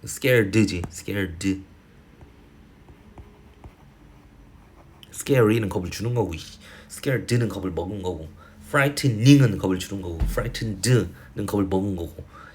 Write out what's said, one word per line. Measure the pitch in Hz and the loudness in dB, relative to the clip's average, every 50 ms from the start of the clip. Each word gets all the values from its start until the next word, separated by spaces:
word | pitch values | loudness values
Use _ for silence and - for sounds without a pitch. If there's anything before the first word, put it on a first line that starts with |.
| - | -14
scared지. | - - - - 131 127 117 107 95 95 110 107 92 95 87 85 - | -12 -8 -2 2 4 4 4 4 4 2 2 2 2 0 -4 -6 -8
scared. | - - - - 98 101 95 85 82 85 95 98 98 98 - - - - - - - - - - - - - - - - - - - - - - - - - - - - - - - - - - - - - - - - - - - - - - - - - - - - - - - - - - - - - - - - - - - - - - - | -10 -12 -10 -6 -6 -4 -4 -6 -6 -6 -4 -4 -4 -4 -8 -16 -20 -20 -20 -20 -20 -20 -20 -20 -20 -20 -20 -20 -20 -20 -20 -20 -20 -20 -20 -20 -20 -20 -20 -20 -20 -20 -20 -20 -20 -20 -20 -20 -20 -20 -20 -20 -20 -20 -20 -20 -20 -20 -20 -20 -20 -20 -20 -20 -20 -20 -20 -20 -20 -20 -20 -20 -20 -20 -20 -20 -20 -20 -20 -20 -20 -20 -20 -18 -16
scary는 | - - - 139 131 113 107 110 117 107 95 | -10 -2 2 4 6 6 6 4 2 0 -2
겁을 | 92 98 90 82 | -4 -4 -6 -6
주는 | - - 101 120 123 | -8 -6 -6 -4 -2
거고, | 123 104 85 80 | -2 -2 -2 -6
이 | 80 - - - - - - - - - - | -10 -12 -14 -18 -20 -20 -20 -20 -20 -20 -18
scared는 | - - - 143 131 110 - - 123 120 117 104 | -16 -8 -4 -2 -2 -2 -2 0 0 0 0 0
겁을 | 104 101 92 92 87 | -2 -6 -6 -6 -6
먹은 | - - 95 107 98 90 | -6 -6 -6 -6 -6 -6
거고, | 90 85 78 78 - - - - - - - - - | -6 -6 -6 -10 -14 -16 -20 -20 -20 -20 -20 -10 -2
frightening은 | - 143 139 143 143 - - 131 110 104 113 135 143 139 131 113 98 - | 0 2 2 2 0 0 0 0 0 4 8 8 10 10 8 6 4 0
겁을 | - 95 95 90 | -2 -2 -2 -2
주는 | - - 101 98 | -4 -6 -8 -8
거고, | 90 87 85 80 - | -8 -8 -4 -2 -2
frightened는 | - - 120 113 131 - - 113 110 98 92 - 123 123 117 92 - - - - - - - 104 | -2 0 -2 -4 -4 -6 -6 -6 -6 -6 -2 2 4 4 4 4 0 -4 -12 -20 -14 -10 -8 -4
겁을 | 98 107 101 98 | -2 0 0 0
먹은 | 90 95 95 98 101 95 | 2 0 0 0 -2 -4
거고. | 87 85 - - - - - - - - - | -4 -6 -8 -10 -14 -18 -18 -20 -20 -20 -20